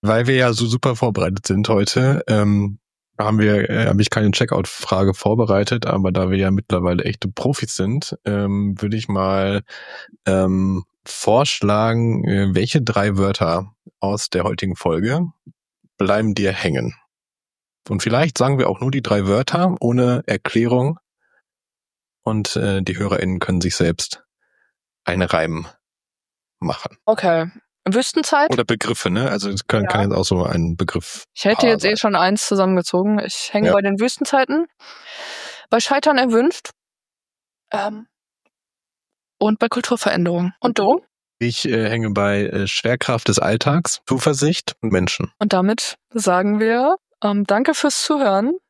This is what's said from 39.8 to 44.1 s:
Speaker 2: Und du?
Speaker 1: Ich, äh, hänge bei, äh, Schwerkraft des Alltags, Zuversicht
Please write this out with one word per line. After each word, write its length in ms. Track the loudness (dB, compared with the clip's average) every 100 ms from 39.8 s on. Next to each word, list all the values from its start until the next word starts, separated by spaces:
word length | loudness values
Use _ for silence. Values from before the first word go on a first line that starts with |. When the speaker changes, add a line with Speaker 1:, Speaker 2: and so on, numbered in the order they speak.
| -2 -2 0 0 0 0 -2 -2
Speaker 2:
Und 180 | -2 0
du? 260 | 2 2 0 _ _ _
Speaker 1:
Ich, 300 | -4 -2 -2
äh, 220 | 0 0
hänge 180 | 0 0
bei, 320 | 0 2 2
äh, 220 | 0 -2 -2
Schwerkraft 600 | -2 0 -2 0 -2 0
des 100 | 2
Alltags, 640 | 2 0 2 0 0 -6
Zuversicht 720 | -2